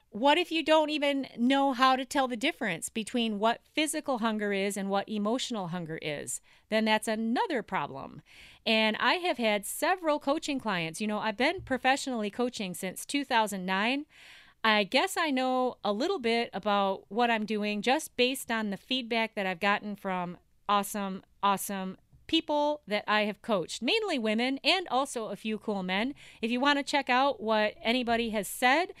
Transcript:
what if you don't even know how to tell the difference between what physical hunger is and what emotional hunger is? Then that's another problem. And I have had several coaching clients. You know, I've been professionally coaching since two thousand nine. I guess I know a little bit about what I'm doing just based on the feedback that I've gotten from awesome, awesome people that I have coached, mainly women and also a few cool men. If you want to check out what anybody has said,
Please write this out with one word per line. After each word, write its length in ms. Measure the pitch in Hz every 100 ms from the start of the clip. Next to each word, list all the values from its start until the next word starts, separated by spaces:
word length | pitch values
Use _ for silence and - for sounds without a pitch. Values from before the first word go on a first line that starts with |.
| _
what 280 | 208 277 311
if 140 | 349
you 100 | 330
don't 280 | 311 311 302
even 380 | 302 285 277 262 -
know 340 | 240 277 277
how 240 | 240 262 262
to 80 |
tell 240 | 269 294 262
the 80 | 240
difference 540 | 277 - 220 165 -
between 500 | 226 208 240 226 202
what 220 | 220 240 _
physical 440 | - 302 311 294 247
hunger 340 | 226 214 208
is 240 | 196 202 202
and 140 | 196
what 180 | 196 -
emotional 600 | 214 202 254 - 226 175
hunger 280 | 180 160 160
is? 400 | 156 143 127 - _ - -
Then 140 | 220
that's 240 | 220 214 226
another 560 | 220 226 277 440 269
problem. 580 | - 185 143 135 151 131 - - - - 208
And 320 | 220 220 214
I 160 | 240 349
have 220 | 349 269
had 280 | 220 208 202
several 540 | - 302 370 330 294
coaching 400 | - 320 - 277
clients. 400 | 220 180 160 165
You 80 | 214
know, 120 | 214
I've 180 | 220 214
been 240 | 269 370
professionally 680 | - 254 262 277 277 240 208
coaching 440 | - 247 - 190
since 320 | 175 185 - -
two 180 | 285
thousand 420 | 277 240 220 196 180
nine. 400 | 190 220 277 302 - - - - _ 220
I 180 | 214
guess 320 | 202 254 370 381
I 140 | 320
know 460 | 262 254 254 254 -
a 120 | 202
little 260 | 208 330 392
bit 300 | 233 233 240
about 520 | 196 208 202 196 196 -
what 240 | 202 240
I'm 140 | 226 214
doing 360 | 214 208 208
just 360 | 240 294 - -
based 340 | 247 269 -
on 180 | 226 214
the 80 | 190
feedback 580 | - 262 233 233 226 -
that 100 | 190
I've 160 | 180
gotten 340 | 202 208 208 196
from 420 | 196 185 180 175 _ _ -
awesome, 560 | 202 202 214 196 190 - _
awesome 560 | 202 190 - 196 190 190 _ - -
people 560 | 320 320 294 294 302 -
that 160 | 208 -
I 200 | 214 208
have 160 | 196
coached, 400 | - 202 - -
mainly 360 | 233 453 427 285
women 400 | 220 214 254 269
and 240 | 269 370 349
also 380 | 254 247 240 208
a 100 | 202
few 220 | 220 214
cool 260 | - 196
men. 320 | 185 190 247 - - -
If 80 | 226
you 120 | 247
want 180 | 277 277
to 40 |
check 260 | 269 294 262
out 340 | 247 277 -
what 300 | 214 214 214 -
anybody 460 | 220 254 240 233 233
has 180 | 214 185
said, 460 | - 247 285 370 -